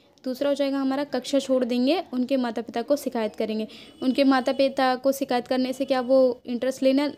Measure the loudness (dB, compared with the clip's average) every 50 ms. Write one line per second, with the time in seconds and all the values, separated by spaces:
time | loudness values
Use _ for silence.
0 | _ _ _ _ -10 -10 -6 -2 -2 0 0 0 0 -2 -2 -2 -2 -2 -2 -2
1 | -4 -4 -4 -6 -4 -2 -2 -2 0 0 0 0 0 0 0 0 2 2 2 0
2 | -2 -4 -4 -4 -2 0 0 0 0 -2 -4 -6 -8 -6 -6 -6 0 0 0 0
3 | 0 -4 -4 -2 -4 -4 -4 -4 -4 -4 -4 -4 -6 -8 -10 -18 -20 -20 -12 -4
4 | -2 0 2 4 4 4 4 4 2 0 2 2 0 2 2 2 2 2 0 2
5 | 0 0 0 0 -2 -2 -2 -2 -2 -2 -2 0 0 -2 -4 -4 -2 -2 0 -2
6 | 2 4 4 6 6 4 2 -2 -6 -8 -6 -4 -4 -4 -2 2 2 2 4 4
7 | 2 0 -4